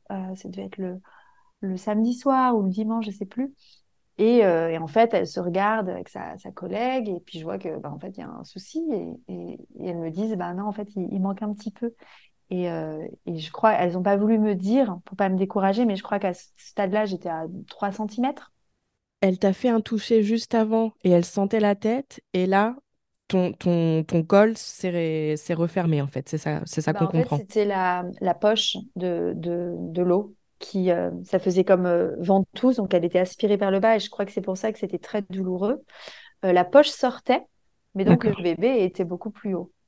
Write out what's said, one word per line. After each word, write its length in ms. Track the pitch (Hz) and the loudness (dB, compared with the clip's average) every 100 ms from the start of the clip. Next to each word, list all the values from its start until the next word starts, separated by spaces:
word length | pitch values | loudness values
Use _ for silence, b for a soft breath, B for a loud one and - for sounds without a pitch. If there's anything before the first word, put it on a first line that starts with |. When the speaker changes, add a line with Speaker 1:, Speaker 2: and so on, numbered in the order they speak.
| - | -12
Speaker 1:
Euh, 240 | 190 190 | -8 -8
ça 140 | 190 185 | -10 -12
devait 160 | 185 | -12
être 140 | 196 190 | -12 -8
le, 220 | 185 190 b b b b b - | -8 -8 b b b b b -10
le 160 | 190 185 | -6 -4
samedi 380 | 220 214 233 | -2 0 0
soir 420 | 247 277 262 254 226 | 0 2 2 4 2
ou 60 | |
le 80 | 196 | 0
dimanche, 360 | 190 220 226 214 | -2 -2 -4 -6
je 40 | |
sais 140 | 196 190 | -8 -10
plus. 260 | 247 269 - b b _ _ _ - | -6 -8 -8 b b _ _ _ 0
Et, 260 | 220 240 | 4 6
euh, 260 | 196 165 165 | 6 4 0
et 80 | 165 | -4
en 80 | 160 | -2
fait, 280 | 220 233 | 2 4
elle 120 | 208 - | 2 -2
se 140 | 190 | -4
regarde 500 | 180 185 208 220 185 | -2 0 0 0 -4
avec 180 | 90 - | -8 -10
sa, 280 | - 82 190 | -12 -12 -14
sa 120 | - | -16
collègue. 580 | 190 180 202 247 262 214 | -14 -8 -4 -2 -4 -4
Et 120 | 175 | -8
puis, 180 | - 165 | -10 -12
je 60 | |
vois 140 | 160 190 | -10 -8
que, 200 | 175 151 | -8 -10
ben, 120 | 147 | -10
en 80 | 151 | -12
fait, 180 | 190 190 | -14 -14
il 40 | |
y 20 | |
a 60 | - | -14
un 160 | - | -16
souci. 380 | - 190 - 320 330 | -16 -18 -12 -8 -4
Et, 400 | 202 170 - - | -6 -6 -14 -14
et, 260 | 180 175 - - - | -12 -12 -16 -18 -12
et 100 | 185 | -8
elles 100 | 170 | -8
me 120 | 160 | -8
disent, « 260 | 165 220 190 | -6 -4 -4
Ben 180 | 175 | -6
non, 100 | 180 | -6
en 80 | 208 | -6
fait, 160 | 208 208 196 | -8 -8 -8
il, 120 | 175 | -6
il 80 | 196 | -2
manque 220 | 196 196 | -4 -4
un 100 | 208 | -6
petit 180 | 208 208 | -8 -10
peu. » 240 | - 233 - b b b _ - | -8 -8 -10 b b b _ -8
Et, 220 | 185 175 | -4 -4
euh, 340 | 165 156 156 - - - | -4 -6 -8 -12 -12 -10
et 120 | 160 | -10
je 120 | 160 | -10
crois, 220 | - 220 | 2 4
elles 260 | - 175 185 | 4 2 0
ont 40 | |
pas 120 | 190 202 | 2 2
voulu 220 | 214 220 | 4 4
me 160 | 214 | 2
dire 440 | 185 190 262 226 175 | 0 2 2 2 -2
pour 120 | - 190 | -8 -2
pas 120 | 196 | 0
me 80 | 185 | 0
décourager, 480 | 190 202 190 208 | 0 0 2 2
mais 120 | 233 190 | 0 0
je 80 | |
crois 160 | - 202 | -4 -2
qu'à 120 | 196 | -2
ce 120 | 175 - _ | -6 -12 _
stade-là, 480 | - - 196 214 | -12 -4 -2 0
j'étais 240 | 208 180 175 | -2 -4 -6
à 160 | 160 165 185 - | -8 -8 -12 -14
trois 220 | - 202 | -8 -6
centimètres. 640 | 202 214 233 254 - - _ _ _ _ _ _ - | -6 -8 -2 -4 -4 -14 _ _ _ _ _ _ -2
Speaker 2:
Elle 180 | 190 185 | 0 2
t'a 120 | 196 | 2
fait 160 | 190 254 | 2 2
un 120 | 226 | 2
toucher 420 | - 214 - 226 | 0 -4 2 2
juste 320 | 208 226 - | 4 0 0
avant 380 | 233 220 226 226 - | 0 2 2 0 0
et 80 | 185 | 4
elle 140 | 175 | 4
sentait 340 | 175 208 196 220 | 4 0 0 2
la 160 | 208 | 2
tête. 460 | 202 220 254 - - _ | 2 0 -2 -4 -16 _
Et 120 | 185 185 | -2 2
là, 300 | 196 220 262 _ _ _ _ - | 2 2 -2 _ _ _ _ -2
ton, 260 | 185 180 | 0 0
ton, 520 | - 180 170 165 160 | 0 2 2 4 2
ton 180 | 156 170 | 2 0
col 340 | 160 202 220 220 | 4 6 6 2
s'est 340 | - - 185 | -8 -6 -4
ré-, 460 | 175 160 156 151 151 | -2 -2 -2 -2 -2
s'est 180 | - | -2
refermé, 460 | 165 170 190 170 147 | -2 0 0 0 0
en 60 | 139 | 0
fait. 220 | 127 - | -6 -6
C'est 100 | 156 | -6
ça, 220 | 156 151 - | -4 -4 -4
c'est 140 | 160 | -4
ça 100 | 156 | -2
Speaker 1:
Bah, 80 | 190 | 0
Speaker 2:
qu'on 60 | 160 | 0
Speaker 1:
en 40 | |
fait, 120 | 165 | 0
Speaker 2:
comprend. 160 | 165 147 | 0 -2
Speaker 1:
c'était 260 | - 214 | -2 0
la, 400 | 202 190 185 180 180 - | 0 2 0 0 -4 -4
la 140 | 185 | -2
poche 420 | - 208 220 - 190 - | 2 2 2 0 -4 -8
de, 380 | 180 180 170 175 | -6 -4 -2 -2
de, 400 | 165 170 175 175 175 | -4 -4 -4 -4 -6
de 260 | 175 170 | -6 0
l'eau 340 | 180 185 202 - _ - | 2 2 0 -12 _ -20
qui, 320 | - 190 180 | -6 0 2
euh, 180 | 175 175 180 | 2 0 -6
ça 160 | 180 185 | -2 0
faisait 240 | 185 180 | 2 2
comme, 220 | 180 180 180 | 4 4 4
euh, 280 | 175 185 - | 2 0 -2
ventouse, 560 | 175 196 185 - 254 240 | 2 2 2 2 2 2
donc 180 | 190 | 2
elle 100 | 180 | 0
était 140 | 170 180 | 2 2
aspirée 380 | 185 - 208 202 | 0 0 0 2
vers 160 | 196 | 2
le 80 | 190 | 2
bas 160 | 220 220 | 4 2
et 20 | |
je 100 | - | 0
crois 160 | - | -6
que 60 | 202 | -6
c'est 100 | 208 | -4
pour 160 | 190 190 | -6 -4
ça 160 | 220 | -4
que 60 | 214 | -6
c'était 200 | 190 180 | -6 -8
très 240 | - 214 196 | -6 -8 -6
douloureux. 520 | 190 185 180 202 302 - B B B B - | -6 -4 -2 -2 -4 -8 B B B B -4
Euh, 80 | 190 | 4
la 120 | 180 | 4
poche 260 | 180 277 294 | 8 8 6
sortait, 540 | - 254 - - 302 - _ _ _ _ 190 | 2 -2 -2 0 0 0 _ _ _ _ 0
mais 80 | |
donc 180 | 190 170 | 4 6
Speaker 2:
D'accord. 160 | 220 - | 4 0
Speaker 1:
le 60 | |
bébé 400 | 175 165 240 247 | -2 2 2 2
était 200 | 185 - | 0 0
beaucoup 260 | 175 175 220 | -4 -4 -10
plus 240 | - 202 | -10 -6
haut. 180 | 175 180 _ | -6 -6 _